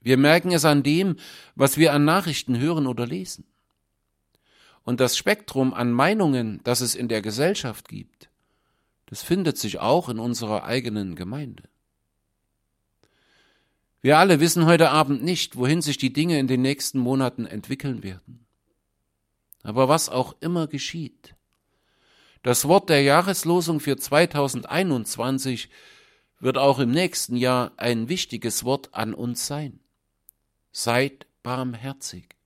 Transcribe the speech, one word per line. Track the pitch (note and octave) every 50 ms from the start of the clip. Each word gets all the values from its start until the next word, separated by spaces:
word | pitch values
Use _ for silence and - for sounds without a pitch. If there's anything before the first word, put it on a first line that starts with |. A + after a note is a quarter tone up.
Wir | _ A#2+ C3
merken | C3 C#3 D3 D#3+ F3+ E3+ F3+
es | F3+ D#3+ C#3
an | D#3+ D3 C#3+
dem, | C3 C#3+ D3+ E3+ F#3+ G3 D#3 - - - - - - - _
was | - C3+ C3+ -
wir | D3 D#3+ D#3
an | C#3+ D3 D3
Nachrichten | D3+ E3 F#3+ G3 E3+ C#3+ - - - B2+ A#2
hören | B2+ D#3+ E3+ D#3+ C#3+
oder | C3 A#2+ A2+ A#2+
lesen. | A#2+ D3 F#3 F#3 - - - - _ _ _ _ _ _ _ _ _ _ _ _ _ _ _ _ _ _ _ _ _ _ _ _ _ _ _ _
Und | - B2 A#2+
das | C3 B2 -
Spektrum | - - - G#3 G#3+ - - - C3+ C3 C3 -
an | - A#2+ B2
Meinungen, | A#2+ A#2+ C#3 E3+ G#3+ A3 G3 D#3 C3+ B2+ A#2 A2 G#2 -
das | - - B2 -
es | B2+ A#2 -
in | - B2 A2+
der | A2+ G#2+
Gesellschaft | G2 A2 G#2 A#2 C#3+ F3 G#3 - - B2+ G#2 - - -
gibt, | - G2+ - _ _ _ - _ _ _ _ _ _ _ _ _ _ _ _ _ _ _ _
das | _ B2+ -
findet | - - E3+ F#3+ F#3 D#3+ C3 -
sich | - A2 G2 -
auch | - A2 C3+ F3 F3 B2+
in | A2+ A2+
unserer | A2+ A#2+ A#2+ A2 A#2 G#2+ G#2+ F#2+ -
eigenen | - A2+ C3 B2+ A#2+ G#2 G#2 G2+ F#2+ F2
Gemeinde. | D#2+ F2+ F2+ A2+ C#3+ D3+ B2+ - - - _ _ _ _ _ _ _ _ _ _ _ _ _ _ _ _ _ _ _ _ _ _ _ _ _ _ _ _ _ _ _ _ _ _ _ _ _ _ _ _ _ _ _ _ _ _ _
Wir | - B2 D3+ D#3
alle | F3+ G3+ F3 C#3+
wissen | D#3 E3+ - F3 E3
heute | D#3+ E3+ D#3+ E3+ D3
Abend | C3+ D#3 D#3 C3+ C#3+ B2
nicht, | A#2+ E3 F#3 E3 - - -
wohin | A#2+ B2+ B2+ D#3 F3
sich | D#3 D3 C#3
die | - - B2+
Dinge | C3+ C#3+ D#3+ F3 E3+ D3
in | C3+
den | B2+ C3 B2
nächsten | B2+ C3 C#3+ C#3 - - - C3+
Monaten | B2 A#2+ C3+ C3+ C3+ B2 - - A#2
entwickeln | F#2+ - G#2+ - - C3+ C3+ - C#3 B2+ A2
werden. | F#2+ F#2+ F#2 F2+ _ - A#2+ - _ _ _ _ _ _ _ _ _ _ _ _ _ _ _ _ _ _ _ _ _ _ _ _
Aber | _ A2+ G#2+ B2 C3 C3
was | D3+ E3 - -
auch | - B2+ B2+ - - _
immer | - E3 F3 E3+ D#3+
geschieht, | D3+ - C#3 - - - E3+ D#3 - _ _ _ - - _ _ _ _ _ _ _ _ _ _ _ _ _ _ _ _ _ _ _ _ _
das | _ B2+ B2 - - C#3
Wort | F3 G3 G3 -
der | D#3+ C#3+
Jahreslosung | C#3 C#3 C#3 E3 F3+ F#3+ F#3+ - - D#3 E3+ F3+ E3+ D#3+ E3 D3+
für | - C#3+ C3+
zweitausendeinundzwanzig | B2+ - - C#3 D3 F3 E3+ - D3 C#3+ C#3 C3 B2+ - - - D#3+ F#3+ F#3 C#3+ B2 A2 - - - A2+ B2+ C3+ C3+ C3+ C3+ B2 A2 - _ _ - - - - _ _ _ _ _ _ _ _ _
wird | - B2+ B2+ B2
auch | C#3 C#3 C3+ B2+
im | C#3 A#2
nächsten | B2 D#3+ F#3 - - - - - B2
Jahr | B2 B2 B2+ B2+ B2 B2 - - -
ein | - A#2+ A#2+ A2+ A2+ A#2+
wichtiges | F3 F#3 - - - A2 - A#2 G#2 - A#2
Wort | A#2+ C3+ C#3 - -
an | - - A2 A2 -
uns | - A#2+ A#2+ A#2+ - -
sein. | - C#3+ D3 D3+ C3+ - - _ _ _ _ _ _ _ _ _ _ _ _ _ _ _ _ _ _
Seid | _ - - A#2+ A#2 B2 C3+ C#3 C#3 _ - _ _ _
barmherzig. | _ A#2+ B2 B2+ C3 B2+ A#2+ A2 A2+ C3+ C3+ C3+ - - - F#2 E2+ _ - _ _